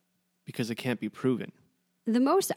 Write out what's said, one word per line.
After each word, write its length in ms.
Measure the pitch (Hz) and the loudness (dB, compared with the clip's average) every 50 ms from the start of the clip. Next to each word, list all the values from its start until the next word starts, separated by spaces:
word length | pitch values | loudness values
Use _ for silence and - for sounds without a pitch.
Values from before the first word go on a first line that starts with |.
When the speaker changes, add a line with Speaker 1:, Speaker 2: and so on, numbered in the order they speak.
| _ _ _ _ _ _ _ _ _ | _ _ _ _ _ _ _ _ _
Speaker 1:
because 240 | - - - 120 110 | -8 -6 -4 -4 -4
it 60 | 117 | -4
can't 240 | - - 127 120 104 | -4 -2 -2 -2 -2
be 100 | - 107 | -4 -6
proven. 420 | - - - 131 127 107 98 - - _ _ _ _ _ _ _ _ _ _ | -4 -2 0 0 0 0 -4 -8 -14 _ _ _ _ _ _ _ _ _ _
Speaker 2:
The 140 | 233 220 247 | 0 2 4
most 320 | 262 277 339 392 370 - - | 4 4 4 2 2 2 4